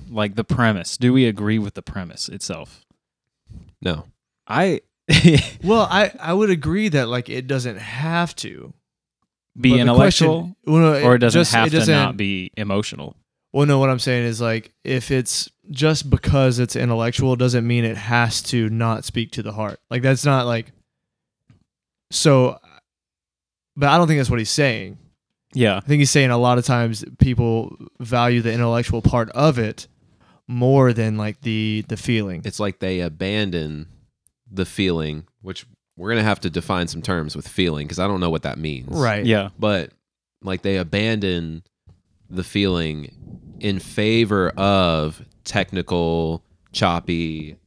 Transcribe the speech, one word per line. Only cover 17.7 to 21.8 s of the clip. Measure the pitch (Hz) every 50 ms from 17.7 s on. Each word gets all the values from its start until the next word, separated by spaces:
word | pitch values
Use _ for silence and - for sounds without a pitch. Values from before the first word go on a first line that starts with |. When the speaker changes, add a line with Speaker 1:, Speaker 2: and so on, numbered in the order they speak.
| 120 120 117
Speaker 3:
it | 113 113
has | 107 104 117 120 120 120 113 - - -
to | - 131 120 113 107
not | 110 113 117 113 113 110 -
speak | - - 123 113 - -
to | - 104
the | 104 104
heart. | 110 107 101 - - _ -
Like, | 123 127 123
that's | 135 135 123 -
not, | 147 135 131 123
like, | 120 120 113 113 - - _ _ _ _ _ _ _ _ _ _ _ _ _ _ _ _ _ _ _ _ _